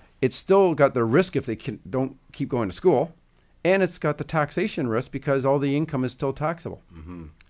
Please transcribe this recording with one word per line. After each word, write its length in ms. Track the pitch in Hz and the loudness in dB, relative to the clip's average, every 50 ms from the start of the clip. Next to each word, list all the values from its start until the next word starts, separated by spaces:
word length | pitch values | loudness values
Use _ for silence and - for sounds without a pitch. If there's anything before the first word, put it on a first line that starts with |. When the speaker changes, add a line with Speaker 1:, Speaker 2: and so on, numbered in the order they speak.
| - _ _ - | -20 _ _ -2
Speaker 1:
It's 160 | 131 127 - - | -2 -2 -2 -2
still 360 | - - 190 196 196 180 156 | 0 2 4 4 6 4 4
got 200 | 135 143 135 - | 4 4 4 4
the 100 | 127 117 | 2 0
risk 320 | 113 120 170 185 185 - | 4 4 4 2 2 0
if 100 | 135 - | -4 -4
they 120 | - 110 - | -4 -6 -6
can, 220 | - - 104 - - 95 | -6 -10 -10 -10 -10 -6
don't 280 | 113 131 135 135 - - _ _ | -4 -4 -4 -4 -6 -12 _ _
keep 160 | - - 139 - | -10 -8 -6 -4
going 200 | - 120 113 95 | -2 -2 -2 -2
to 60 | - | -4
school, 380 | - - 185 151 123 156 165 - _ _ _ _ _ _ _ _ _ - | 0 2 4 4 4 2 0 -6 _ _ _ _ _ _ _ _ _ 0
and 200 | 170 190 196 185 | 2 4 4 2
it's 160 | 175 - - | 0 -2 -2
got 180 | - 151 147 - | -4 -2 -2 -4
the 60 | 147 | -6
taxation 640 | - - 160 147 135 - 175 190 208 - - 143 120 | -4 -2 -2 -2 -2 -2 -2 -2 -2 -2 -4 -2 -2
risk 240 | 110 117 135 - | -2 -2 -2 -4
because 340 | - - - 147 139 139 127 | -8 -6 -2 0 0 0 2
all 140 | 135 139 143 | 2 2 2
the 160 | 139 139 139 | 2 0 0
income 280 | 147 160 151 - 131 127 | 0 -2 -2 -2 -2 -2
is 80 | 123 | -2
still 220 | - - 147 135 135 | -4 -4 -4 -4 -4
taxable. 480 | - 147 156 165 170 - 107 90 - _ _ 85 | -4 -4 -4 -6 -6 -8 -12 -12 -14 _ _ -20
Speaker 2:
Mm-hmm. 300 | 80 76 87 90 87 82 76 - _ - | -20 -16 -14 -14 -14 -14 -16 -18 _ -20